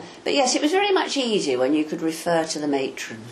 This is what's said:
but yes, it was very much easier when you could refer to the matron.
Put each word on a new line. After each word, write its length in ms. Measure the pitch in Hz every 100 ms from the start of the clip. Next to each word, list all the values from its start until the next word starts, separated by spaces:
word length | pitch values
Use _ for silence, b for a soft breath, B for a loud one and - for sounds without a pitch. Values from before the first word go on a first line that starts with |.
| B B
but 100 | -
yes, 200 | 277 254
it 80 | 294
was 80 | 302
very 220 | 370 403
much 240 | 370 - 285
easier 420 | 240 202 143 123
when 160 | 131
you 100 | 151
could 160 | 151 170
refer 440 | 160 160 175 165
to 140 | 160 151
the 80 | 147
matron. 520 | 139 131 - - 113 113